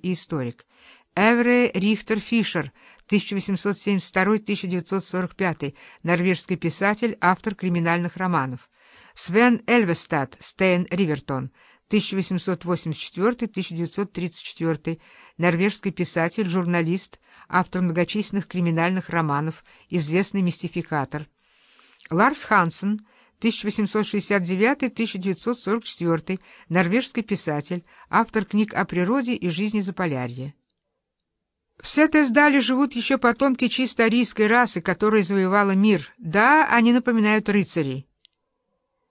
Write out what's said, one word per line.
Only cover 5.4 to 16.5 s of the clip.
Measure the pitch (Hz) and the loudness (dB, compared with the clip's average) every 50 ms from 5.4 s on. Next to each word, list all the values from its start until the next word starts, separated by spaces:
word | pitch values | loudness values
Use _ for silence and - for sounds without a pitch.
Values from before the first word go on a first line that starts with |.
| 190 180 156 - 147 139 - _ - - - _ - | -4 -4 -4 -4 -6 -8 -8 _ -20 -20 -20 _ -2
норвежский | 165 175 170 175 190 180 - - - 185 | 0 0 2 2 2 0 0 -2 -6 -6
писатель, | 160 - 165 - - 196 202 214 214 240 233 - - | -4 -2 -4 -4 0 0 -2 0 0 -2 -4 -4 0
автор | - 180 185 - - 220 202 | 0 0 0 0 -2 -8 -6
криминальных | - - 185 175 175 165 165 170 175 175 175 - | -4 -4 -2 0 0 0 0 0 0 -2 -4 -6
романов. | 175 185 185 175 151 131 135 127 123 _ _ _ _ _ _ _ - - - - | -4 -4 -2 0 0 -2 -2 -8 -12 _ _ _ _ _ _ _ -20 -20 -20 -12
Свен | - - - 170 220 240 247 233 214 - - | -10 -6 0 2 4 6 6 4 2 2 2
Эльвестад, | 233 240 214 175 165 - - - 170 147 135 - - - | 2 2 4 2 0 -2 -2 -4 -2 -2 -2 -4 -8 -16
Стейн | - - - - 190 190 180 180 180 - | -18 -14 -4 0 2 2 4 2 0 -2
Ривертон, | 180 180 196 156 151 139 - - 139 131 131 135 _ _ _ _ _ _ _ | 0 0 0 0 0 -4 -4 -6 -6 -6 -6 -8 _ _ _ _ _ _ _
тысяча | - 208 208 - - 190 | 0 0 0 0 0 -4
восемьсот | 190 180 - 185 175 - 190 180 170 - | -4 -4 -2 -4 -4 -4 -4 -6 -4 -4
восемьдесят | 170 180 160 - 165 147 - | -4 -4 -4 -4 -6 -8 -8
четвертый, | - - - 170 190 233 247 240 240 | -8 -10 -6 -2 -2 -2 0 -2 -6
тысяча | - - 180 185 - 170 | -6 -6 -6 -6 -6 -4
девятьсот | 165 170 160 - 196 202 190 - | -6 -6 -6 -4 -6 -6 -6 -6
тридцать | 175 175 170 - - - | -8 -8 -8 -8 -10 -12
четвертый, | - - - 165 165 160 147 - 165 165 - _ _ - - - - _ - | -12 -8 -4 -2 -2 -2 -2 -4 -6 -8 -8 _ _ -20 -20 -20 -18 _ -2
норвежский | 165 175 170 165 190 208 202 - - 196 - | 0 0 2 2 0 0 -2 -2 -6 -6 -4
писатель, | - 175 - - 175 165 175 - - 214 | -4 -6 -2 0 -2 -2 -2 -2 -2 -4
журналист, | 180 | -2